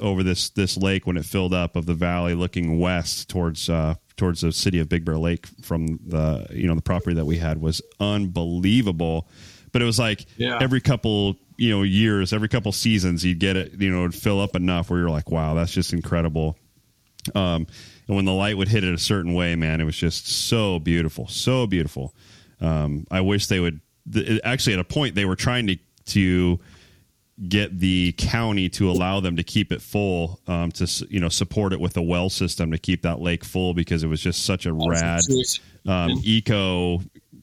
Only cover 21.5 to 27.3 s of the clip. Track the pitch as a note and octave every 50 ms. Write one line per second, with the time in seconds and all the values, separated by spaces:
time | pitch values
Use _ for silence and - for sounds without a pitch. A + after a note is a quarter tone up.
21.5 | C3 B2+ A#2+ G2+ F#2+ E2+ D#2 D2 - C#2 C2+ - - _ - - - - - -
22.5 | _ _ E2+ E2 D#2+ D#2 D2+ D2 D2 D2+ D2+ - F2+ F#2 F#2 G2 G#2 G#2 - -
23.5 | G#2 F#2 F2 F2 D#2 D#2 - _ _ _ _ E2 G#2 A2 - - A2 G#2 - A2+
24.5 | B2+ C3 - B2+ G2+ F2+ F2+ - - D3 C#3+ A#2 D#2+ G2 G2+ F#2 F#2 - - C3+
25.5 | B2 B2 A2+ G2 F#3 - - _ _ _ _ - - G2+ F#2+ F2+ F2+ F2+ F2+ F2
26.5 | F2 E2+ - - - - - - - _ _ _ _ _ _ _